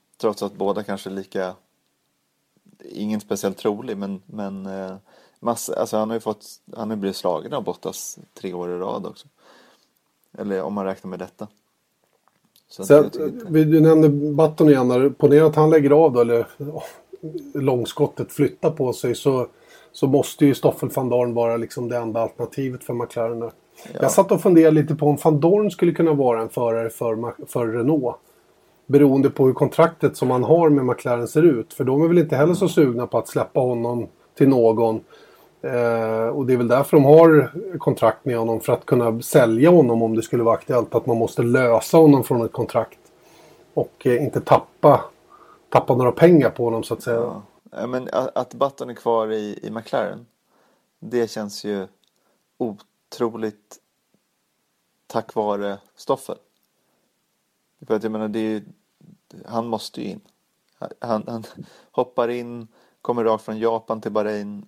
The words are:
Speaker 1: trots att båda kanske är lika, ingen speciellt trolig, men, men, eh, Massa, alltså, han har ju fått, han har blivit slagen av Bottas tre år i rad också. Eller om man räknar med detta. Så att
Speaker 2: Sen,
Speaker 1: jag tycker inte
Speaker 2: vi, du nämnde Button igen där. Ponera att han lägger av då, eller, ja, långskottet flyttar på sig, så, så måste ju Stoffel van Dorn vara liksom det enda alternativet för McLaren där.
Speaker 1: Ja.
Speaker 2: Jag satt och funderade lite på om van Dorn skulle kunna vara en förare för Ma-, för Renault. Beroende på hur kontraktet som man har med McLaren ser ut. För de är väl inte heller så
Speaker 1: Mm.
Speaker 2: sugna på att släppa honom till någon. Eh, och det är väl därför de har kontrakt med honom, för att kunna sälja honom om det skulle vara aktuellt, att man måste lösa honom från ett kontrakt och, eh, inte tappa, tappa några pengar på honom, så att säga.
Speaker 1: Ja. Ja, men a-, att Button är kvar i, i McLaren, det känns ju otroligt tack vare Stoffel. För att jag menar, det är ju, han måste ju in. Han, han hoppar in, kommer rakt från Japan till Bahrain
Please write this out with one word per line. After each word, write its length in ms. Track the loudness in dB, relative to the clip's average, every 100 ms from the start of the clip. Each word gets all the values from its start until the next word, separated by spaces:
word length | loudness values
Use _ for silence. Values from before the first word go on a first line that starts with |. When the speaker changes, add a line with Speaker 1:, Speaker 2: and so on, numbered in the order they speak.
| _ _
Speaker 1:
trots 260 | -6 -4
att 100 | -8
båda 300 | -6 -4 -4
kanske 260 | -6 -10 -10
är 40 |
lika, 400 | -12 -10 -8 -8 -10 _ _ _ _ _ _ _ _ _ _ _ _ -18
ingen 300 | -10 -6 -6
speciellt 360 | -6 -6 -4 -4
trolig, 400 | -4 -6 -8 -10
men, 240 | -10 -10 -14
men, 400 | -12 -12 -12 -12
eh, 300 | -12 -12 -14 _ _ _ _
Massa, 400 | -8 -6 -6 -6
alltså, 180 | -4 -4
han 120 | -4
har 60 | -6
ju 40 |
fått, 240 | -6 -10 -12 -20 _ -12
han 120 | -10
har 80 | -6
blivit 180 | -6 -4
slagen 360 | -4 -4 -6
av 100 | -8
Bottas 560 | -8 -10 -10 -12 -14 -18 -20
tre 200 | _ -12
år 160 | -10 -8
i 60 | -8
rad 280 | -8 -8 -12
också. 220 | -16 _ _ _ _ _ _ _ _ _ _ _ -14
Eller 240 | -8 -6
om 120 | -6
man 120 | -6 -8
räknar 240 | -8 -12
med 100 | -14
detta. 280 | -16 _ -20 _ _ _ _ _ _ _ _ _ _ _ _
Så 120 | -12
att 60 | 4
Speaker 2:
Sen, 100 | 6
Speaker 1:
jag 80 | 6
tycker 140 | -2 -8
inte 180 | -10 -2
Speaker 2:
vi, 140 | 0
du 180 | 2 4
nämnde 280 | 6 6 4
Button 600 | 2 -2 0 0 4 4
igen 180 | 4 2
där. 200 | 2 0
Ponera 360 | 2 4 6 6
att 100 | 4
han 140 | 4
lägger 220 | 4 6
av 220 | 6 4
då, 80 | 4
eller, 260 | 2 0 -2 -8
ja, 260 | -14 -12 -16 -20 _ -18 -14 -14 -12
långskottet 760 | -4 -2 -2 -4 -4 -4 -4 -10
flyttar 400 | -2 -2 0 -4
på 220 | -2 -4
sig, 220 | -4 -4 -2
så, 320 | 0 -2 -4 _ _ -20 _
så 160 | -4 0
måste 380 | 0 0 2 2
ju 100 | 4
Stoffel 340 | 0 -2 -6
van 200 | -4 -2
Dorn 240 | 0 0
vara 240 | -2 -2 -2
liksom 320 | -6 -8 -8
det 80 | -6
enda 240 | -6 -4
alternativet 640 | -6 -6 -10 -6 -8 -8
för 100 | -10
McLaren 460 | -8 -8 -6 -6 -6
där. 120 | -10 -14 _ _ -16
Speaker 1:
Ja. 60 | -2
Speaker 2:
Jag 100 | 0
satt 200 | 2 2
och 100 | 2
funderade 400 | 4 6 6 4
lite 140 | 2 0
på 100 | 0
om 100 | 2
van 160 | 2 2
Dorn 320 | 2 2 0
skulle 200 | 0 -2
kunna 220 | 2 0
vara 280 | 2 0 0
en 80 | -4
förare 400 | -4 -2 -2 -4
för 260 | -6 -6 -4
Ma-, 300 | -6 -12 -10
för 200 | -6 -4
Renault. 480 | -2 0 0 -2 -8 _ _ _ _ _ _ 2
Beroende 440 | 6 6 6 2
på 160 | 2 2
hur 80 |
kontraktet 640 | 2 0 2 2 2 -4 -2
som 100 | -2
man 160 | 0
har 260 | 2 4 4
med 160 | 2 2
McLaren 420 | -2 -2 -4 -2
ser 160 | 2
ut. 300 | 4 2 -2
För 100 | -6
de 180 | -2 0
är 40 | 2
väl 100 | 2
inte 180 | 2 2
heller 180 | 2
så 120 | 2 0
Speaker 1:
Mm. 40 |
Speaker 2:
sugna 340 | 2 2 0 -2
på 100 | -4
att 100 | -4
släppa 320 | -4 -4 -2
honom 480 | -2 -2 -4 -4 -8 _ _ 0
till 140 | 2
någon. 520 | 4 4 4 0 -2 -8 -20 _ _ _ _
Eh, 640 | -6 -2 0 -2 -2 -2 -4
och 180 | -4 0
det 80 |
är 40 | 0
väl 100 | 2
därför 300 | 0 4 4
de 60 | 8
har 460 | 8 10 8 4 -4 -12 -6
kontrakt 480 | -4 0 0 0 -4
med 120 | -4
honom, 220 | -2 -4
för 140 | -2
att 120 | -4 0
kunna 360 | 0 0 -2
sälja 480 | 0 2 4 4 6
honom 320 | 6 6 2
om 140 | 0 -2
det 60 |
skulle 220 | -2 0
vara 120 | 0 0
aktuellt, 400 | 0 -2 0 -2
att 100 | -2
man 120 | -2
måste 240 | -2 -2
lösa 560 | 0 2 2 2 4 6
honom 260 | 8 6
från 180 | 2 -2 -2
ett 60 |
kontrakt 480 | -6 -4 -4 -6 -10 _ _ _ _ _ _ _
och, 180 | -8 -8 _ -2
eh, 160 | 0
inte 180 | 0 -4
tappa, 640 | 2 2 2 _ 4 4 2 -14 _ _ _ _ _
tappa 260 | 0 0 0
några 160 | 0
pengar 380 | 4 6 6 4
på 140 | 0
honom, 200 | -4 -4
så 100 | -6
att 100 | -8
säga. 140 | -4 -4
Speaker 1:
Ja. 220 | -4 -8 -18 _ _
Ja, 160 | -12 -8
men 220 | -8 -6
a-, 180 | -4 -4 -6
att 180 | -8
Button 360 | -4 -6 -6 -12
är 40 |
kvar 380 | -8 -2 -2 -2
i, 280 | -4 -8 -10
i 60 | -12
McLaren, 560 | -12 -8 -6 -6 -8 -18 _ _ _ _ _ _ _
det 300 | -8 -4 -4
känns 340 | -6 -12 -10
ju 240 | -8 -8 -10 _ _ _ _ _ _ _
otroligt 1200 | -10 -10 _ _ _ -6 -6 -4 -8 -10 _ -20 _ _ _ _ _ _ _ _ _ _ _ _ _
tack 280 | -8 -6 -6
vare 420 | -4 -4 -6 -10 _ _
Stoffel. 420 | -6 -6 -6 -16 _ _ _ _ _ _ _ _ _ _ _ _ _ _ -6
För 80 | -4
att 80 |
jag 80 | -4
menar, 160 | -6 -6
det 120 | -6
är 100 | -6
ju, 120 | -6 -10 _ _ _ _ _ _ -20 -10
han 220 | -8 -6
måste 340 | -8 -10 -12
ju 60 | -12
in. 120 | -12 _ _ _ _ _ _ -18 -14
Han, 240 | -6 -6 -6
han 160 | -12 -14 -20 -20 _ _
hoppar 360 | -6 -4 -2 -2
in, 400 | -4 -10 -14 -18 _ _ _
kommer 220 | -6 -2
rakt 200 | 0 0
från 160 | -4 -4
Japan 420 | -2 -4 -6 -8
till 100 | -4
Bahrain 540 | -4 -4 -4 -8 -12